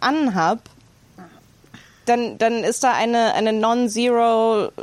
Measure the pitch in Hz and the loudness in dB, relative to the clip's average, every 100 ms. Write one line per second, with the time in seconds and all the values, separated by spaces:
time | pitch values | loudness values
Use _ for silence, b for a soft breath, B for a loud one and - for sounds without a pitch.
0 | 247 311 269 185 165 226 - - - _ | -2 0 0 0 0 -2 -8 -20 -20 _
1 | _ - 180 - _ _ _ B B B | _ -20 -20 -20 _ _ _ B B B
2 | - 240 233 107 226 233 190 240 262 185 | -2 0 0 -2 -2 0 -2 0 0 0
3 | 233 233 226 - 220 220 220 240 240 226 | 0 0 0 0 0 0 0 0 -2 -2
4 | 247 240 233 226 226 214 - - | 0 2 2 2 2 0 -2 -8